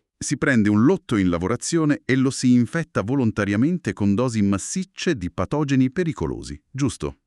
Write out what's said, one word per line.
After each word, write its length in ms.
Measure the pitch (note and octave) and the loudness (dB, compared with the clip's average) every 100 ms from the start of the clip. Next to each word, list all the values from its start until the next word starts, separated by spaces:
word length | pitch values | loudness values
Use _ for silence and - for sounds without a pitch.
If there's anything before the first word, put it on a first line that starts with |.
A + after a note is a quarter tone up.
| _ - | _ -12
Si 140 | - - | -6 -2
prende 320 | D3 A#2+ G#2 | 2 2 4
un 160 | G#2 | 4
lotto 320 | C3 F#3+ - G#2+ | 4 2 0 2
in 140 | F#2 | 2
lavorazione 720 | E2+ F#2 B2 - E3 D3+ C#3 | 0 -2 -4 -2 0 0 0
e 100 | - | 0
lo 140 | C3 C3 | 0 0
si 240 | - B2+ | 0 4
infetta 480 | B2 A2+ E3+ - A#2 | 4 2 -2 -4 -4
volontariamente 960 | G2+ C#3 A#2 A2 G2+ G#2 D3 F3+ A2 | -2 0 0 0 0 2 0 0 -4
con 200 | - G2+ | -2 0
dosi 280 | G2+ B2+ A2+ | 2 0 0
massicce 760 | G2 G2 - F#3 F#3 - F#3 B2+ | 2 0 -2 -8 -8 -6 -4 -2
di 140 | F2 | -4
patogeni 600 | - F#2 D3 C#3 C3 C3 | -6 -4 -2 0 2 2
pericolosi, 720 | F#3+ E3 - D2+ A1+ B1 C#2+ _ | 0 -4 -4 -6 -6 -10 -14 _
giusto? 500 | C3 C#3 - D2 - | -4 -4 -4 -10 -12